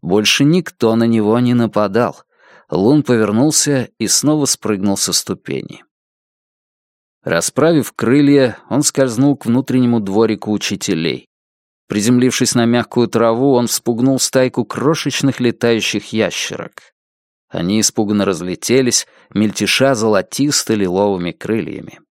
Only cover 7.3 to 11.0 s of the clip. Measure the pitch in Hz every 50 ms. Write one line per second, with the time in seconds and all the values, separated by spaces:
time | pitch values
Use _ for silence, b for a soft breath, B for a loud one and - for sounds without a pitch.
7.3 | - 85 85 - _ - 139 165 175 151 120 - _ - - 107 123 147 147 139
8.3 | 143 143 135 120 107 - - - 107 135 151 - - - 135 127 113 107 135 143
9.3 | 139 131 - 117 117 123 139 - 120 127 127 120 120 117 104 98 95 107 113 110
10.3 | 110 98 - 107 107 101 - - 104 92 - - 95 82